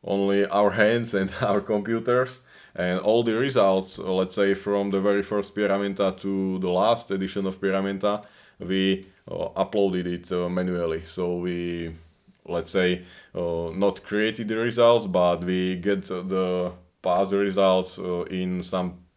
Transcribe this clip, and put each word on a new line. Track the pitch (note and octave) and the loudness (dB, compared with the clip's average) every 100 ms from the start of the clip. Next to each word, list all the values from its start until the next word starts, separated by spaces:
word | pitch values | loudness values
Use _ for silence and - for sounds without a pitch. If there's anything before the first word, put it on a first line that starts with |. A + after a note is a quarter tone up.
only | - G2 G2 G2+ | -2 0 2 2
our | G2 G2+ G#2 | 2 4 2
hands | G2 A2 A#2+ A#2 | 4 2 2 0
and | G2+ F#2+ - | -2 -2 -2
<laughs> | |
our | A2+ G2+ | 0 0
computers, | F#2+ G#2 G2+ A2+ A#2 B2 B2+ - _ - - | 0 -2 0 -4 0 0 0 -6 _ -20 -20
and | - F2+ F2+ | -6 -2 0
all | G2+ A#2 | 2 2
the | A#2 | 2
results, | A2 C#3 B2+ G2 F#2+ F#2 - | 0 2 4 4 4 0 -8
uh, | |
let's | F2 F#2 F#2 - | -2 0 0 2
say, | G2 | 2
from | F#2+ - G2+ G2+ | 2 0 0 0
the | G2 | 0
very | G2+ G2+ | 2 2
first | G2 G#2 G2+ | 0 -4 -4
Pyramenta | - G2+ G2 G2+ G2 G2 F#2+ | -2 0 2 -2 0 -2 -2
to | G2 G2 F#2+ F#2 | -4 -2 -2 -2
the | F#2 | 0
last | F2+ G#2+ A#2 - | 2 2 2 0
edition | G2 F#2+ G#2 G2 | -4 -4 -4 -4
of | F#2+ | -2
Pyramenta, | G2 F#2+ G2 G2 G2+ G#2 - - - _ | -2 0 -2 -2 -2 -2 -6 -20 -20 _
we, | F2 F#2+ F#2+ F#2+ - _ - | -4 0 2 0 -4 _ -12
uh, | F2 E2+ - | -8 -6 -4
uploaded | F#2+ G#2+ G2 F#2 F2+ | -2 2 2 0 -4
it, | F2 - | -6 -4
uh, | F2+ F2 | -4 -2
manually. | F2+ F#2 F2+ E2+ D#2+ | -2 -2 -2 -2 -4
So | E2 - F2 F2 | -8 -6 -4 -2
we, | F2+ F2 F2 F2 E2 E2 - _ _ _ | -4 -4 -4 -6 -8 -12 -20 _ _ _
let's | - E2+ E2 | -6 -6 -2
say, | G2 F2+ F2+ - - - | 0 2 0 -6 -20 -12
uh, | - E2+ E2+ E2+ | -6 -4 -2 -4
not | E2+ G2+ F#2+ | 0 0 0
created | - G#2 G#2+ A2 G#2+ | -6 -2 -2 -2 -4
the | A2 | -2
results, | A#2+ A#2 A#2 A#2 G2+ | -2 4 6 6 4
but | F2+ F2 F2 | 2 4 2
we | F2 F#2 F#2 F#2 | 0 0 0 -2
get | F#2+ G2 | 0 -2
the | F#2+ F2+ F#2 F#2+ F#2 F2+ F2+ F2+ _ _ | -2 -8 -4 -2 0 0 -2 -6 _ _
past | F#2 F2+ G2 | 0 2 2
results, | G2 G2+ F#2+ F#2+ F#2 F2+ - | 2 0 4 4 4 0 -8
uh, | F2+ F2 | -6 -4
in | E2+ F#2 F#2 F2+ | -4 -4 -4 -4
some | F2 F#2+ F2+ - _ | -4 -4 -4 -8 _